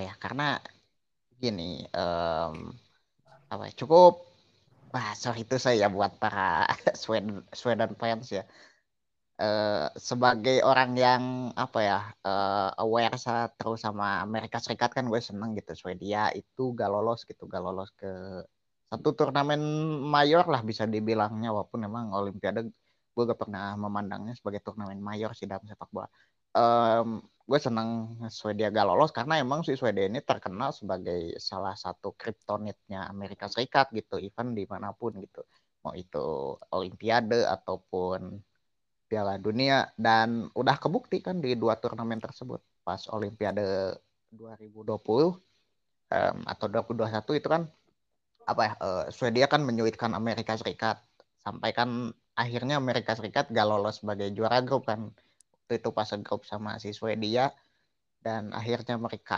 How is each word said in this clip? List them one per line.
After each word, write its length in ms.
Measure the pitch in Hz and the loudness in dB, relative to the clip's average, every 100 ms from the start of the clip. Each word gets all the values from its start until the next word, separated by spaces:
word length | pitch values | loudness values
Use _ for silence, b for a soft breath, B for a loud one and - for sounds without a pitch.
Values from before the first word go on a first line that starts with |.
| 95 | -8
ya, 60 | 98 | -8
karena 200 | 95 131 147 123 - - _ _ _ _ _ _ | -8 -2 -2 -2 -8 -20 _ _ _ _ _ _
gini, 200 | 123 98 85 76 - - | -4 -2 -6 -8 -6 -2
em, 600 | 90 85 85 80 80 80 85 85 _ _ _ _ _ - _ | 0 0 0 0 -2 -6 -10 -14 _ _ _ _ _ -20 _
apa 100 | 104 104 | -10 -10
ya, 40 | - | -10
cukup, 320 | 123 165 180 175 - _ _ _ _ _ - | 6 12 12 10 -2 _ _ _ _ _ -6
wah, 180 | 131 107 104 | -6 -4 -4
sorry 180 | 123 113 110 | -4 -4 -2
itu 100 | 131 | 0
saya 140 | 131 117 101 | 4 4 4
ya 40 | 95 | 4
buat 160 | 101 - | -2 0
para 180 | 110 101 95 82 - | -2 2 2 2 2
<laughs> 280 | - - - | 2 0 -2
Sweden, 320 | - 113 104 98 - - | -2 -2 -2 -8 -12 -4
Sweden 300 | 123 110 110 104 | 0 2 0 -2
fans 260 | 117 113 120 98 | -2 -4 -4 -6
ya. 60 | - b b b _ _ _ _ _ - | -6 b b b _ _ _ _ _ -4
Eh, 420 | 107 107 107 101 76 - - | 0 2 0 0 -2 -6 -6
sebagai 460 | 123 123 113 117 131 131 | 4 4 4 4 6 6
orang 220 | 127 127 123 127 | 6 6 6 6
yang, 180 | 123 127 127 123 - | 6 2 -4 -6 -4
apa 160 | 123 117 104 | -2 2 2
ya, 80 | 98 104 - 95 | 2 -2 -8 -2
eh, 400 | 98 98 101 98 - | 0 2 2 0 0
aware 320 | 110 117 113 127 127 | 0 2 2 0 -2
sa-, 240 | 117 117 - | -2 -2 -4
terus 220 | 113 113 110 | -4 -4 -4
sama 200 | 104 101 98 101 | -2 -2 -2 -2
Amerika 320 | 110 113 117 | -4 -4 -6
Serikat 260 | - 113 120 143 | -4 0 0 0
kan 80 | 127 | 0
gue 100 | 113 - | -2 -2
seneng 200 | 98 113 104 | -8 -6 -6
gitu. 120 | - 80 | -8 -10
Swedia 380 | 92 90 95 101 107 101 | -10 -8 -4 0 0 -2
itu 220 | - - 127 120 | -8 -6 -4 -2
gak 100 | 101 | 0
lolos 260 | 101 113 113 - | 0 0 -2 -6
gitu, 120 | - - | -18 -10
gak 100 | 92 90 | -6 -6
lolos 220 | 95 98 _ | -6 -10 _
ke 80 | 98 92 95 92 - _ _ _ _ | -12 -10 -10 -12 -14 _ _ _ _
satu 180 | 113 156 147 | -2 -2 2
turnamen 440 | 139 139 143 147 151 151 160 151 147 147 | 2 2 2 0 0 0 -2 -2 2 4
mayor 300 | 147 165 175 | 6 6 6
lah 80 | 131 110 | 2 -2
bisa 140 | 110 110 | -2 -2
dibilangnya, 640 | 110 107 110 107 110 117 104 | 0 0 2 0 0 -2 -4
walaupun 240 | 98 117 104 | -4 -6 -6
emang 160 | 117 113 | -6 -4
Olimpiade 480 | 98 101 95 98 104 113 - _ _ _ | -2 -4 -4 -4 -2 -6 -12 _ _ _
gue 100 | - 117 | -2 0
gak 100 | 110 | 0
pernah 200 | 107 98 98 104 104 | -4 -6 -6 -4 -4
memandangnya 480 | 104 98 101 104 120 | -4 -4 -8 -10 -8
sebagai 220 | 104 101 - | -8 -8 -8
turnamen 340 | 107 101 98 101 | -10 -10 -8 -8
mayor 220 | 104 107 - | -6 -6 -6
sih 80 | 98 | -8
dalam 160 | 98 104 | -10 -10
sepak 180 | 104 90 | -16 -12
bola. 140 | 95 98 _ _ _ _ - | -10 -10 _ _ _ _ 4
Em, 520 | 117 120 117 113 113 110 - _ - | 6 6 6 4 2 -4 -10 _ 0
gue 100 | 143 135 | 0 2
seneng 220 | 113 113 117 113 113 113 | -2 -2 -4 -6 -10 -12
Swedia 380 | - 107 104 107 107 | -6 -4 0 0 4
gak 80 | 101 | 4
lolos 200 | 92 156 117 | 6 4 2
karena 160 | 131 160 | 0 0
emang 160 | 127 147 160 | 0 -2 -2
si 80 | 131 | 0
Swedia 260 | 123 98 98 | 0 0 0
ini 100 | 123 | -2
terkenal 480 | - 113 - 95 135 - | -2 -4 -4 -6 -6 -6
sebagai 400 | 98 92 95 87 82 - | -6 -4 -4 -4 -4 -8
salah 320 | - 95 98 | -8 -6 -6
satu 400 | 98 92 - 101 - | -6 -10 -8 -10 -10
kriptonitnya 880 | 113 107 - 104 104 - _ 95 95 | -10 -10 -6 -6 -6 -12 _ -10 -8
Amerika 320 | 98 98 101 101 | -10 -12 -10 -6
Serikat 400 | - 135 139 135 110 | -4 2 4 2 0
gitu, 180 | - 92 | -6 -8
event 300 | 95 - 123 110 | -8 -8 -6 -6
dimanapun 520 | 92 95 101 95 117 98 98 | -6 -8 -10 -6 -8 -8 -14
gitu. 160 | - - _ _ _ | -16 -20 _ _ _
Mau 100 | - 87 | -12 -10
itu 220 | 90 76 69 71 67 - - 92 | -8 -4 -4 -4 -6 -10 -6 -4
Olimpiade 680 | 92 92 107 117 110 117 - | -4 -4 2 2 4 2 2
ataupun 880 | 95 - 92 - 95 90 92 90 101 - _ _ _ _ _ _ | 0 -4 -8 -6 -4 -2 -4 -6 -12 -16 _ _ _ _ _ _
Piala 280 | 107 101 98 | -2 -2 -2
Dunia, 560 | 101 110 135 135 - - | -2 2 4 4 2 0
dan 500 | 113 113 113 117 101 - | 4 6 4 0 -4 0
udah 180 | - 143 | 0 2
kebukti 400 | - 170 - 185 | 0 -2 -2 -4
kan 160 | 180 185 | -2 -2
di 100 | 131 120 | 0 2
dua 160 | 110 110 | 2 2
turnamen 400 | 120 117 113 113 | -2 -4 -4 -6
tersebut. 420 | - - 127 120 - _ - | -8 -12 -12 -12 -14 _ -8
Pas 160 | 95 - | -8 -6
Olimpiade 800 | 107 101 110 104 98 98 95 95 - _ _ _ | -6 -6 -2 -2 0 0 0 -2 -6 _ _ _
dua 240 | 110 113 107 | -20 -20 -20
ribu 240 | 107 107 110 | -20 -10 -4
dua 100 | 107 | -2
puluh, 400 | - 117 165 180 _ _ _ _ _ _ _ | 4 6 6 2 _ _ _ _ _ _ _
em, 240 | - 50 - - | 2 2 0 -8
atau 140 | - 107 | -6 -2
dua 100 | 113 | -2
ribu 100 | - 117 | -2 -2
dua 80 | 113 | -2
puluh 60 | 107 | -2
satu 140 | - 147 | -2 -2
itu 80 | 139 | 2
kan, 140 | 160 160 - _ _ _ _ _ _ - | 0 0 -10 _ _ _ _ _ _ -2
apa 120 | 120 110 | 0 0
ya, 40 | 107 95 | 0 -4
eh, 180 | 92 67 - | -2 -4 -2
Swedia 300 | 120 117 135 | 0 4 4
kan 80 | 147 139 | 4 2
menyulitkan 440 | 113 110 - 117 98 | 2 0 0 -2 -2
Amerika 360 | 113 113 110 110 | -2 -2 -4 -4
Serikat. 380 | 104 90 113 104 _ _ _ _ 104 | -4 -2 -2 -2 _ _ _ _ -12
Sampai 240 | - 110 113 | -4 -2 0
kan 120 | 123 120 117 - _ - | 0 -2 -6 -10 _ -4
akhirnya 400 | 120 120 123 147 | -2 -2 -2 0
Amerika 280 | 127 120 107 113 | 0 0 0 -4
Serikat 280 | 104 139 139 117 | -2 -2 0 2
gak 120 | 107 | 4
lolos 300 | 104 104 - | 2 0 -4
sebagai 260 | 104 101 101 101 | -6 -4 -4 -2
juara 240 | 110 127 127 | 2 4 4
grup 160 | 131 - | 0 0
kan. 120 | 107 110 - _ _ _ _ | -4 -6 -14 _ _ _ _
Waktu 100 | _ 117 | _ -2
itu 80 | 113 110 | -2 -2
pas 120 | 107 104 98 | -2 -4 -4
grup 160 | 101 - | -6 -6
sama 200 | 104 107 110 | -8 -8 -8
si 60 | 104 104 | -8 -6
Swedia. 560 | 110 110 107 120 135 - _ _ _ _ _ _ 113 | -4 -2 0 2 0 -2 _ _ _ _ _ _ -6
Dan 280 | 110 104 92 | -6 -6 -6
akhirnya 400 | 113 117 113 120 | -2 -2 -2 -4
mereka 320 | 113 107 - | -4 -8 -2